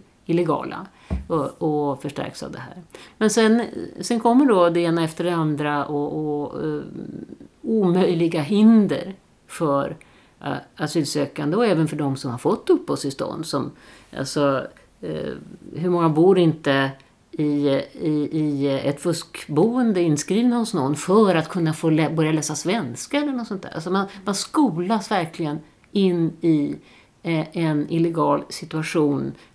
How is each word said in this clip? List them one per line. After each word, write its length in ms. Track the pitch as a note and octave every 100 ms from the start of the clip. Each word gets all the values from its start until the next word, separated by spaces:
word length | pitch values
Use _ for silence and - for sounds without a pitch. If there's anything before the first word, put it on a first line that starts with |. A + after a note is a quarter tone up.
| - _ -
illegala 600 | E3+ D#3+ C#3 - - G3+ _ - - -
och, 360 | E3 C3+ - D#3+ D3+ D3
och 100 | C#3
förstärks 400 | C#3+ - - -
av 100 | -
det 60 | -
här. 240 | C3 F#3 - - - -
Men 120 | G#3+
sen, 320 | A#3 A3 A#3 A3+ - - -
sen 200 | - A#3
kommer 260 | A#3 B3 C#4+
då 240 | F#3+ E3+
det 100 | E3+
ena 240 | E3+ E3
efter 200 | D#3+ D#3+
det 100 | F3
andra 500 | E3+ D#3 D3 D3 C#3+
och, 580 | C#3 D3 C#3+ D#3 D3+ D3 C#3+
och, 120 | -
eh, 160 | D#3 D3+ - - - - - - - _
omöjliga 760 | A3+ A3+ F#3 F3+ F#3 E3+ E3 E3+
hinder 720 | C#3+ G#3 A3 A3+ F#3+ C#3 F#3+ F#3+ _ _ -
för, 500 | - D#3+ C#3 - D#3+ - _ _ _
eh, 80 | C#3+ C#3 - -
asylsökande 800 | D3+ E3+ C#3+ D3+ C#3+ - D3 F#3+
och 100 | A#3
även 220 | D#3+ D#3
för 80 | D3+
de 200 | C#3+ C3+
som 140 | C3+
har 80 | B2
fått 320 | D3+ G#3+ -
uppehållstillstånd. 760 | E4+ - C#3 C#3+ C#3 - - D#3
Som, 240 | C#3 C#3 - - - - -
alltså, 480 | C3+ D#3 C#3+ C3+ - - _ _
eh, 320 | E3 D#3 - C2 - - -
hur 160 | - F3+
många 180 | F3 E3
bor 300 | D3+ F#3 F#3
inte 520 | E3+ D#3 C#3+ C#3 C3+ C#3 _ _ _
i, 380 | - D3+ C#3+ C#3+ C#3 -
i, 360 | - E3 D3+ C#3+
i 360 | D#3+ D3+ C#3 C#3 C3+
ett 160 | C#3 C#3+
fuskboende 1040 | F3 D#3+ - - - D3 A3 B3 A#3 F#3
inskrivna 540 | E3+ D3 - G3 B3 A#3+
hos 180 | A3
någon 220 | F3 C3+ D3+
för 380 | - G3+ G3+
att 140 | E3 D#3
kunna 240 | F3+ D#3+
få 180 | D#3 E3
lä-, 200 | D#3 D3+
börja 220 | D#3+ D#3
läsa 220 | D#3 D3
svenska 640 | D3+ E3+ A3+ C3+ A#2+ - C#4+
eller 140 | D4
något 140 | B3+ A3+
sånt 160 | F#3+
där. 120 | -
Alltså 160 | - E3+
man, 160 | F#3+ G3 -
man 100 | G#3
skolas 760 | F#3+ - D#4 C4 D#3+ F3+ A3 -
verkligen 480 | F#3 E3 - D#3 D#3 - _ _
in 400 | G#3 F#3+ F3 E3 -
i, 360 | E3+ D3+ D3 D3+ - - _ _
eh, 340 | E3+ D#3+ - F3
en 340 | D#3+ D3 D3
illegal 520 | E3 E3+ E3 D3 C#3+ -
situation, 840 | - E3 D#3 D#3 F3 D3 C#3 C3+ - -